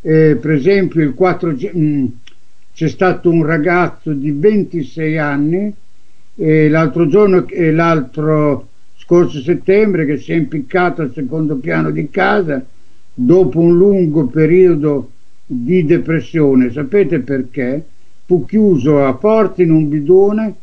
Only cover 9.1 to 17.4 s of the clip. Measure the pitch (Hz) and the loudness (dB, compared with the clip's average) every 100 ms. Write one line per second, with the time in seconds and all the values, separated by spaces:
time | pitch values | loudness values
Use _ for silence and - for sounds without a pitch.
9.1 | 170 160 147 127 170 - 196 214 180 151 | 2 2 -2 -4 -4 2 2 2 0 0
10.1 | 143 - 165 143 151 131 185 180 - 143 | -4 -2 -2 -2 -4 -4 0 0 -2 -6
11.1 | 113 131 160 156 147 160 160 160 151 156 | -6 -6 -4 -4 -4 -4 -2 -2 -2 -4
12.1 | - 170 208 170 135 127 - - - - | -2 0 0 0 -4 -6 -14 -14 -14 -14
13.1 | - 123 180 185 160 170 175 196 196 170 | -4 2 4 4 2 4 4 4 4 2
14.1 | 151 135 135 156 175 185 156 147 143 123 | 0 -2 0 2 6 4 4 0 -2 -6
15.1 | - - - - 127 120 180 151 170 - | -14 -14 -14 -8 -6 0 0 2 0 0
16.1 | 165 - 165 143 135 123 123 143 202 175 | -4 -2 0 2 4 2 -2 -2 0 0
17.1 | 165 120 139 | 0 -2 -4